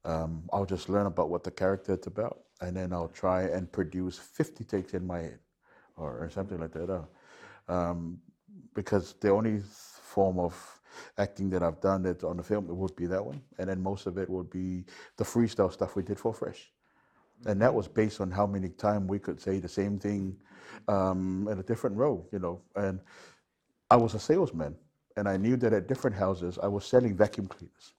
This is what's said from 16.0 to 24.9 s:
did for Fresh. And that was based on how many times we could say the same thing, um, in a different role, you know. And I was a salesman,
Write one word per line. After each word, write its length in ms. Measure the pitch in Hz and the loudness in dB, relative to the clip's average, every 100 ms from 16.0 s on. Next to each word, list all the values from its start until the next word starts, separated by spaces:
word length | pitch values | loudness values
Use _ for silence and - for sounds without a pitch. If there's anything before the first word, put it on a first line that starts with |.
did 140 | 92 101 | -6 -4
for 120 | 113 | -4
Fresh. 400 | 110 - - - _ _ _ _ _ _ _ | -4 -10 -10 -20 _ _ _ _ _ _ _
And 160 | 113 98 | -2 4
that 140 | 120 | 4
was 120 | 120 - | 4 0
based 320 | - 107 - | 2 2 2
on 100 | 95 | -4
how 160 | 92 101 | 2 2
many 220 | 98 92 | 2 -4
times 380 | - 104 104 95 | 0 2 2 0
we 80 | 101 | -2
could 220 | - 80 | -2 -4
say 180 | - 95 | -2 -2
the 100 | 90 | -2
same 300 | - 101 101 | -2 -2 0
thing, 380 | 101 104 95 95 _ - - - - | -2 -2 -2 -8 _ -20 -20 -6 2
um, 600 | 101 95 92 95 92 104 | 4 4 2 0 -2 -2
in 80 | 98 | -4
a 40 | |
different 340 | 95 113 127 101 | -2 -2 0 2
role, 320 | 143 101 - | 2 0 -4
you 60 | 101 | -4
know. 240 | 90 90 _ 101 | -4 -6 _ -2
And 240 | 98 95 - - - _ _ _ _ _ _ | -2 -2 -10 -20 -20 _ _ _ _ _ _
I 60 | 120 | 6
was 180 | 113 | 6
a 60 | 110 | 0
salesman, 560 | - 170 147 82 76 82 _ | 2 4 4 -2 -6 -8 _